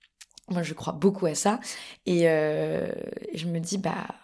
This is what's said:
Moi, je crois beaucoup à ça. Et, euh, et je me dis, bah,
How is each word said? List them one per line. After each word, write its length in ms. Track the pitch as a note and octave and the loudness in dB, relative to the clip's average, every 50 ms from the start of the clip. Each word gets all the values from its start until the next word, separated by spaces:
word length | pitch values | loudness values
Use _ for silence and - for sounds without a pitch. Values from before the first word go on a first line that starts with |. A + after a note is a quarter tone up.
| _ _ _ _ - _ _ - _ - | _ _ _ _ -20 _ _ -20 _ -4
Moi, 140 | F#3 F3 | -2 -2
je 120 | E3+ D3 D#3 | -2 -2 -6
crois 180 | - - D#3+ | -6 -6 -6
beaucoup 340 | - D3+ E3 G3 G3 G3 F#3 | -4 4 4 4 4 4 0
à 80 | D#3+ D3+ | -2 0
ça. 240 | - - G3+ G#3+ B3 - - - - - - - - _ | 2 2 2 0 0 -4 -10 -12 -12 -14 -16 -18 -8 _
Et, 220 | - F3+ E3+ E3+ E3 | 0 4 6 6 6
euh, 600 | D#3+ D#3 D3+ D3+ D3+ D#3 D#3 D#3 D#3+ - - - - - - - - - - - | 6 6 4 2 2 0 0 0 0 -2 -2 -2 -4 -6 -8 -8 -8 -10 -10 -8
et 40 | E4+ F3 | -8 -6
je 80 | D#3+ F3 | -4 -2
me 100 | E3+ E3 | -2 -2
dis, 200 | E3 E3+ G3+ G3 | -2 -2 -4 -2
bah, 280 | - D#3+ F3 F3 - - - - | -2 -2 -2 -2 -6 -8 -10 -14